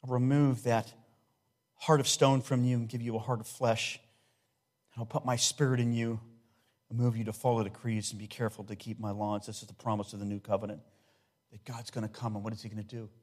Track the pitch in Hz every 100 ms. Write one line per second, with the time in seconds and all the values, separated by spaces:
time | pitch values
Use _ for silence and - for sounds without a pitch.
0 | 131 123 127 143 143 123 123 113 107 -
1 | _ _ _ _ _ _ _ _ - 151
2 | 131 - 135 135 - 127 123 123 113 120
3 | 117 113 107 120 107 - 123 110 - -
4 | _ _ _ _ _ _ _ _ _ -
5 | 113 147 131 120 - - 143 127 120 117
6 | 117 113 - - _ _ _ _ _ 117
7 | 123 113 113 107 127 117 101 110 120 110
8 | 104 104 104 - 113 - 104 104 - 110
9 | 110 101 104 104 104 107 107 110 123 107
10 | 98 104 101 101 104 98 101 78 - _
11 | _ _ _ _ _ 107 - 117 117 -
12 | 107 - 120 107 107 110 113 107 104 120
13 | 107 _